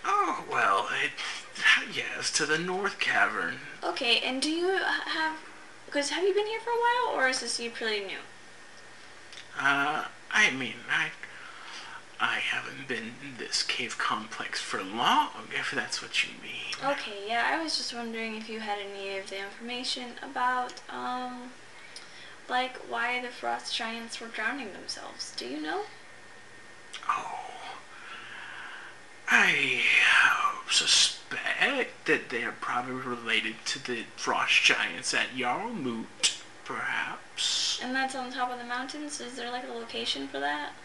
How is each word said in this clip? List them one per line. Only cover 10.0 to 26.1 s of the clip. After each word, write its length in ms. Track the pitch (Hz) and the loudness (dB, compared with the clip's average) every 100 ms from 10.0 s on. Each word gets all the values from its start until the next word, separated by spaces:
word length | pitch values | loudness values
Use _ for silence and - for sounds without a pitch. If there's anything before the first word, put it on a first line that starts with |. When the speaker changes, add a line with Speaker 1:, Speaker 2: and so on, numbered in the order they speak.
| - - - | -4 -10 0
Speaker 1:
I 200 | 214 208 | 6 6
mean, 340 | 131 120 117 120 | 4 -4 -6 -2
I, 220 | 156 156 - - - - - - - - - - - | 0 0 -6 -14 -12 -14 -14 -12 -12 -12 -14 -14 0
I 200 | 113 113 | 2 2
haven't 480 | - - - 135 135 | 0 -2 -4 -8 -4
been 280 | 117 110 123 | -4 -4 -10
in 140 | 143 127 | -12 -8
this 240 | - - | -2 0
cave 340 | - - 117 - | 2 0 -2 0
complex 640 | - 110 107 - - - | 0 0 -2 -6 -4 -4
for 220 | - 110 | -2 -4
long, 680 | 95 110 151 269 294 - - | -2 2 6 6 4 -2 -4
if 180 | 139 139 | -2 0
that's 320 | 135 113 - | -2 -2 -6
what 220 | - - | 0 0
you 60 | - - | 0 -4
mean. 320 | - - - - | -10 -8 -6 -2
Speaker 2:
Okay, 420 | 269 285 226 202 202 | 0 0 -2 -6 -2
yeah, 180 | 233 233 | 0 2
I 100 | 320 | 2
was 140 | 311 - | 0 -2
just 180 | - | -2
wondering 400 | 240 233 226 226 220 | -4 -4 -4 -4 -6
if 120 | 220 | -6
you 120 | 220 | -6
had 180 | 214 208 | -2 -4
any 360 | 196 202 196 196 | -4 -6 -4 -4
of 120 | 196 | -6
the 80 | 196 | -8
information 800 | 196 202 233 247 254 262 247 233 | -8 -8 -6 -4 -4 -4 -6 -10
about, 580 | 269 277 247 254 247 - - | -8 0 2 2 -2 -8 -10
um, 600 | 247 247 254 254 247 254 - - - - - - - - - - | -6 -4 -4 -4 -8 -12 -14 -18 -18 -16 -16 -16 -16 -16 -16 0
like, 280 | 247 254 - - | 0 0 -4 -6
why 320 | 120 240 - | -2 0 0
the 80 | 247 | -4
frost 440 | - - 240 - | -4 -2 -2 -2
giants 460 | - 226 226 226 - | -4 -2 -4 -8 -10
were 60 | 226 | -8
drowning 440 | 226 220 277 220 | -2 -2 -2 -6
themselves. 580 | 175 - - - - - - | -8 -8 -8 -10 -10 -10 -8
Do 100 | 240 | -6
you 140 | 294 | -4
know? 260 | 311 359 427 - - | -2 -2 -4 -12 -18